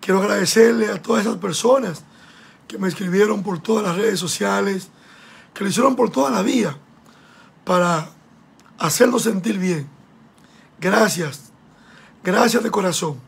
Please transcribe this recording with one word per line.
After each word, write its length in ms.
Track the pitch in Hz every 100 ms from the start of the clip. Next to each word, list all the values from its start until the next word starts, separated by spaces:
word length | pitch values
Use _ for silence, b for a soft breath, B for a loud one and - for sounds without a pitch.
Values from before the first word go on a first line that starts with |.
Quiero 200 | - 190
agradecerle 680 | 202 214 175 - 226 233 214
a 120 | 196
todas 240 | - 226 208
esas 120 | 202
personas 680 | 190 160 233 269 226 156 - B B B B B _
que 120 | -
me 80 | 190
escribieron 540 | 156 190 185 208 214
por 160 | 190 180
todas 260 | - 220 208
las 100 | 175
redes 240 | 220 196
sociales, 720 | 175 - 196 196 196 190 - B B B B B B
que 100 | -
lo 60 | 202
hicieron 260 | 185 262 254
por 140 | 226
toda 220 | 254 269
la 100 | 220
vía 340 | 202 262 190 139 - - B B B B B B
para 460 | - 180 175 170 160 - _ - _ _ - -
hacernos 420 | - - 240 247
sentir 380 | 226 190 185 202
bien. 280 | 185 165 143 - - - - _ b b b _
Gracias, 680 | 185 214 214 151 156 131 - _ _ B B B B B
gracias 400 | - 202 240 233
de 80 | 226
corazón. 460 | 208 190 165 165 135